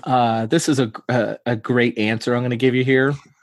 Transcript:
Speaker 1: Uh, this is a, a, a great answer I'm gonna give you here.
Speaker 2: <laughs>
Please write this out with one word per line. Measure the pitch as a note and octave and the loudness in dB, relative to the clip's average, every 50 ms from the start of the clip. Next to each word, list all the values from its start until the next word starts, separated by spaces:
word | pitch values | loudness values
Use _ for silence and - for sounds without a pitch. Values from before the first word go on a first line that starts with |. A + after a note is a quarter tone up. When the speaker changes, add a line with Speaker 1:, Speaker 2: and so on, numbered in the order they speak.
| - | -4
Speaker 1:
Uh, | - B2+ B2+ A#2+ A#2 A2+ A2+ A2+ | -2 0 2 2 2 0 -2 -2
this | A2 - E3+ - - | 0 0 0 2 0
is | D3 C3 | 0 0
a, | B2+ A2 - - - - | 0 -2 -4 -10 -6 -2
a, | A#2+ B2 G#2+ G#2 G#2+ - - | -2 0 0 -2 -4 -6 -4
a | A#2+ A#2+ | -4 -4
great | A2+ - - B2 B2 A#2+ A#2 A#2 A2+ | -4 -2 0 2 2 2 2 0 0
answer | G#2+ G#2+ A2+ A2 - B2 A#2+ | -2 -2 -2 -2 -2 -2 -2
I'm | B2 B2 | -2 -2
gonna | B2 B2 | -2 -2
give | A#2 C3 C3 B2 | 0 0 2 2
you | B2+ B2+ | 2 2
here. | C3+ C3 C3 C3 C#3 D3 C#3 | 2 2 2 2 2 -2 -4
Speaker 2:
<laughs> | - _ _ _ | -8 _ _ _